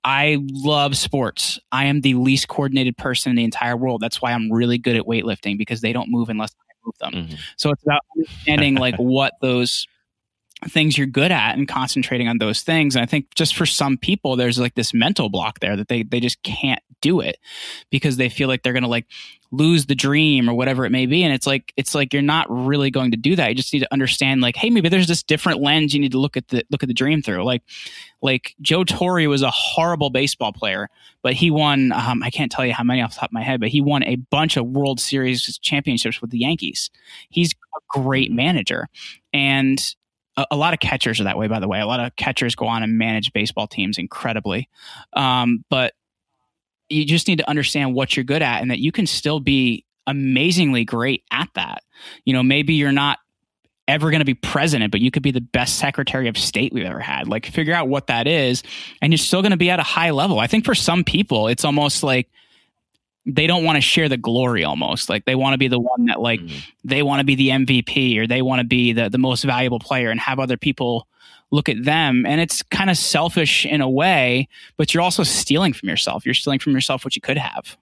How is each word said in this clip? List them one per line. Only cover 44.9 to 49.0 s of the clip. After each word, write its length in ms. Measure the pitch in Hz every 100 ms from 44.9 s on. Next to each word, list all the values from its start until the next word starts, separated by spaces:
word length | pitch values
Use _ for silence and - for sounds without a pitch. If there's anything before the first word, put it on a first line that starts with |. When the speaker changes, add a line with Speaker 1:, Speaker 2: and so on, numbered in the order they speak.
| - -
Speaker 1:
Um, 500 | - 135 127 120 117 -
but 240 | 135 127 _ _ _ _ _ _ _ _ _ _
you 140 | 151
just 240 | 147 165 -
need 80 | 170
to 100 | 147
understand 420 | 147 135 151 139
what 240 | 127 131 -
you're 80 |
good 160 | 127 147
at 220 | 143 117
and 80 | 127
that 80 | 123
you 120 | 147
can 120 | -